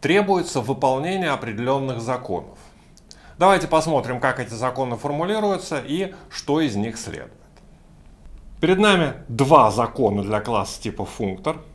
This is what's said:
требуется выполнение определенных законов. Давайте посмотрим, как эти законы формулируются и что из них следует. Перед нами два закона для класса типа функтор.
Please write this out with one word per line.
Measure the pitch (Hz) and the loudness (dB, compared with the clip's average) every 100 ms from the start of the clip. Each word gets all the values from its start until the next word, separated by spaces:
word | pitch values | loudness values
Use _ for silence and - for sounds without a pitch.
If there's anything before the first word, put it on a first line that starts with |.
требуется | - 202 196 190 175 139 | 4 2 4 0 0 -4
выполнение | 120 135 135 131 160 190 170 | -4 0 0 0 -2 -2 -2
определенных | 131 113 104 123 135 135 117 | -2 -4 -6 -2 -2 -2 -6
законов. | 113 127 - 90 - - - - - - _ - - - | -4 -6 -4 -8 -8 -20 -20 -20 -20 -20 _ -20 -20 2
Давайте | 180 190 160 | 4 4 4
посмотрим, | 156 160 147 117 123 | 0 2 0 0 -2
как | 135 123 | -2 -2
эти | 117 | -6
законы | 110 127 127 131 117 | -4 -4 -2 -4 -4
формулируются | 143 147 175 220 208 190 - 151 | -4 -4 -2 -2 0 -2 -4 -6
и | 123 156 190 - - | -4 -4 -4 -8 -16
что | - - 147 | -14 -2 0
из | 156 | 0
них | 101 110 113 | -2 -6 -6
следует. | - 78 62 - - - - - - - - - - - - - | -12 -12 -14 -20 -20 -20 -20 -20 -20 -20 -20 -20 -20 -20 -20 -4
Перед | 156 185 | 2 4
нами | 208 190 156 123 - | 6 4 2 -2 -10
два | 117 135 156 110 | 0 6 8 8
закона | 104 113 - 113 101 | 4 -2 2 2 2
для | 98 107 | 0 -2
класса | 104 113 95 - | -2 -4 -4 -6
типа | 113 - | -10 -8
функтор. | 95 - 104 95 - 156 - | -10 -6 -6 -4 -6 -6 -10